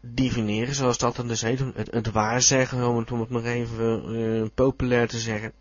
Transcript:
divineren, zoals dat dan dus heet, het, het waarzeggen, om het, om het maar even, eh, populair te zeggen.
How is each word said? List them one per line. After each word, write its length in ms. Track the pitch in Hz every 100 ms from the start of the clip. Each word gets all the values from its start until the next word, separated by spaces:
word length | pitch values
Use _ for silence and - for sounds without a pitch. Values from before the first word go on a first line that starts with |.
divineren, 720 | 123 120 131 120 107 107 123
zoals 240 | 139 131 117
dat 180 | 120 120
dan 120 | 120
dus 140 | 113
heet, 200 | 113 127 135
het, 200 | - 107
het 160 | 117 113
waarzeggen, 760 | 107 107 123 123 135 127 127 120
om 80 | 120
het, 160 | 113
om 80 | 120
het 100 | 113
maar 140 | 123
even, 580 | 117 120 117 113 113 113 -
eh, 340 | 113 113 113 110
populair 540 | - 131 131 127 120 117
te 100 | 117
zeggen. 340 | 113 107 107 -